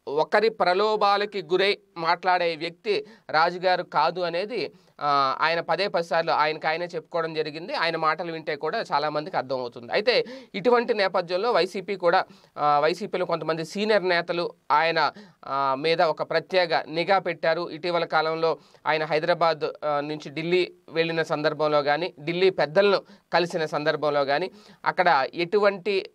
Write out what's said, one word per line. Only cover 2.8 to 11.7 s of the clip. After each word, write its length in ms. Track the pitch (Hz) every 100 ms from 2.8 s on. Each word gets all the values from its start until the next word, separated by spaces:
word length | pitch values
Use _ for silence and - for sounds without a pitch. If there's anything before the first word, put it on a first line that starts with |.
| 226 196 - - -
రాజుగారు 540 | 151 170 175 185 180
కాదు 380 | 175 160 160 170
అనేది, 500 | 170 170 208 233 139 - _ -
ఆ, 360 | 147 143 135 -
ఆయన 180 | 156 170
పదే 280 | 165 165 196
పది 200 | 175 170
సార్లు 240 | 170 165
ఆయనకు 360 | 135 151 156 165
ఆయనే 180 | 165 175
చెప్పుకోవడం 480 | 175 - 170 160
జరిగింది. 400 | 156 156 151 190
ఆయన 240 | 277 165 165
మాటలు 340 | 160 160 170
వింటే 240 | 160 160 147
కూడా 280 | 156 226 -
చాలామందికి 460 | 151 151 151 151 151
అర్థమవుతుంది. 560 | 131 131 120 123 117
అయితే 320 | 190 220 202 220 262 247 196
ఇటువంటి 380 | 240 240 233
నేపథ్యంలో 580 | 214 190 190 170 180 233
వైసీపీ 440 | 196 180